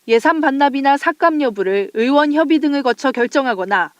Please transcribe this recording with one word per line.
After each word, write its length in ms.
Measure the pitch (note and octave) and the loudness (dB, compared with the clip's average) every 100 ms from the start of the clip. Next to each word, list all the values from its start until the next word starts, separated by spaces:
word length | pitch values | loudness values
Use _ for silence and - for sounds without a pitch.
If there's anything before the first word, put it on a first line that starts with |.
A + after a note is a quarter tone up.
| - | 0
예산 340 | A3+ D#4 E4 | 2 2 2
반납이나 560 | D4+ C4+ C#4+ C#4 C4+ C#4 | 0 2 0 0 0 0
삭감 420 | E4 E4 E4+ D#4 | -2 0 0 0
여부를 500 | C4+ G3+ F#3+ G3 G3 | -2 -2 -2 -2 -2
의원 400 | A3 A#3+ C#4+ D4 | -2 0 2 2
협의 240 | D4 D#4 D#4+ | 0 2 0
등을 220 | D4+ C#4+ | 0 -2
거쳐 300 | B3 A#3 C#4 | -2 -2 -4
결정하거나 800 | B3 A#3+ D4+ C4 G3 F#3 G3 D#3+ | -2 -2 -2 -2 -4 -2 -2 -2